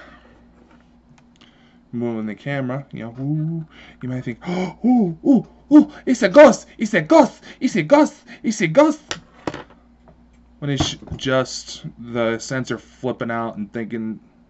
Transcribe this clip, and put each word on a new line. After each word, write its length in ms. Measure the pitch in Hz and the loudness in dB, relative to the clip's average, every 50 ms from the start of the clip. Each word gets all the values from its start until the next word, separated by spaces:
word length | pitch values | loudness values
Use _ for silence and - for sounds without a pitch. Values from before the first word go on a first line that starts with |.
| - - - - _ - - - - _ _ _ _ _ - - _ _ _ _ _ _ - _ _ _ _ _ - _ _ _ _ _ _ _ _ _ | -20 -20 -20 -20 _ -20 -20 -20 -20 _ _ _ _ _ -20 -20 _ _ _ _ _ _ -20 _ _ _ _ _ -20 _ _ _ _ _ _ _ _ _
moving 340 | - 117 120 120 117 110 110 | -8 -6 -6 -4 -6 -6 -8
the 100 | 107 104 | -8 -10
camera, 500 | - - 143 143 139 135 123 127 143 139 - | -10 -10 -8 -6 -6 -6 -6 -8 -8 -10 -12
you 80 | - 123 | -14 -14
know, 160 | 110 117 120 127 | -14 -14 -12 -10
ooh, 460 | 135 143 151 156 156 160 165 165 160 - - - - - - - | -6 -6 -4 -4 -4 -6 -8 -8 -10 -14 -18 -20 -20 -20 -20 -14
you 80 | - 123 | -12 -10
might 140 | 127 127 127 | -10 -8 -8
think, 160 | 127 117 - | -10 -12 -10
<gasps> 60 | - 180 | -8 -8
"Oh, 300 | 175 180 185 175 - - - | -6 -6 -6 -8 -8 -4 -2
ooh, 320 | 240 254 240 208 175 165 - - 269 | 0 2 2 0 0 -4 -4 2 2
ooh, 200 | 277 202 - - - _ _ _ 285 | 2 2 2 -2 -10 _ _ _ 6
ooh, 160 | 302 294 - - - - | 6 6 6 0 -8 -4
it's 180 | - 262 - - | -4 -2 0 0
a 60 | 190 | 4
ghost, 380 | 180 285 302 262 202 - - - - - | 8 10 10 10 8 4 -2 -14 -10 -8
it's 160 | 233 208 - | -6 -2 -2
a 80 | 175 | -2
ghost, 420 | 156 156 320 330 269 - - - - - - - | 2 4 6 6 6 4 0 -8 -20 -20 -12 -6
it's 160 | - 254 - | -6 -2 -2
a 80 | 202 156 | -2 2
ghost, 400 | 151 277 294 294 - - - _ - - - - | 4 4 4 4 2 0 -8 _ -20 -20 -8 -6
it's 180 | 233 220 - | -6 -4 -2
a 60 | 190 160 | -4 0
ghost." 500 | 160 269 294 320 294 - - - - - - - _ - - - - - - - - _ _ _ _ _ _ - - _ _ _ _ _ _ _ - _ | 4 4 4 4 2 -2 -8 -12 -14 -14 -14 -20 _ -14 -12 -12 -12 -12 -16 -20 -20 _ _ _ _ _ _ -20 -20 _ _ _ _ _ _ _ -18 _
When 100 | 151 143 | -8 -6
it's 260 | 139 131 - - - - - - - | -4 -4 -4 -6 -6 -10 -14 -16 -14
just 720 | - - 127 131 131 127 - - - - - - - - - - - | -10 -6 -2 -2 -2 -2 -4 -8 -14 -14 -16 -18 -16 -16 -18 -18 -16
the 400 | 117 120 117 120 117 113 113 110 | -16 -10 -6 -4 -2 -2 -4 -4
sensor 400 | - - 135 131 123 - 120 101 | -6 -8 -6 -6 -6 -6 -8 -8
flipping 540 | - - - _ - 123 113 - 127 117 | -10 -16 -18 _ -8 -8 -6 -6 -6 -6
out 260 | 117 117 117 113 104 104 | -6 -6 -6 -8 -8 -10
and 140 | 104 101 - | -12 -10 -8
thinking 460 | 120 113 98 117 113 110 110 107 - - _ _ _ _ _ | -10 -8 -8 -8 -8 -8 -8 -10 -12 -16 _ _ _ _ _